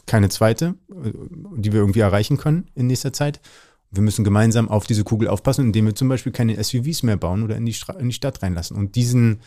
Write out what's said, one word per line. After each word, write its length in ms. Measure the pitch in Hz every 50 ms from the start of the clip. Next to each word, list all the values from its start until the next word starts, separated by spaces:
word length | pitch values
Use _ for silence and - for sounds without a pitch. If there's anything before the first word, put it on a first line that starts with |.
| _
keine 240 | - - 110 101 95
zweite, 460 | - - 113 110 113 - 165 170 185 - _ - 196 180 135
äh, 80 | 110 - - - - 175 - - 202 185
die 160 | 110 101 107
wir 80 | 104 107
irgendwie 200 | 101 101 95 113
erreichen 380 | 104 98 92 104 107 - 147
können 300 | - - 151 151 170 - - -
in 120 | - 123
nächster 260 | 123 127 - - 139 -
Zeit. 280 | - 147 147 151 - _ - - - - _ _ _ _ _
Wir 100 | - 98
müssen 220 | 107 107 98 - 107
gemeinsam 460 | 104 101 107 113 113 110 117 113 101
auf 160 | 107 104 -
diese 160 | - 117 104 98
Kugel 240 | - 117 107 113
aufpassen, 380 | 95 98 98 - 139 127 - 135
indem 200 | 117 101 113 107
wir 100 | 107 104
zum 120 | - 135
Beispiel 240 | 131 131 120 - 127
keine 240 | - - 120 113 107
S 160 | 101 107 - -
U 100 | 123 120
Vs 200 | 156 165 - -
mehr 140 | 117 104
bauen 260 | 92 - 85 90 104 110
oder 120 | 110 113
in 80 | 113 117
die 80 | 117 110
Stra-, 240 | - - - - 185
in 80 | 131 123
die 40 | 120
Stadt 260 | - - 135 - -
reinlassen. 340 | - 95 90 82 85 - -
Und 180 | 101 101 98 -
diesen, 460 | 127 120 120 123 123 117 117 107 - -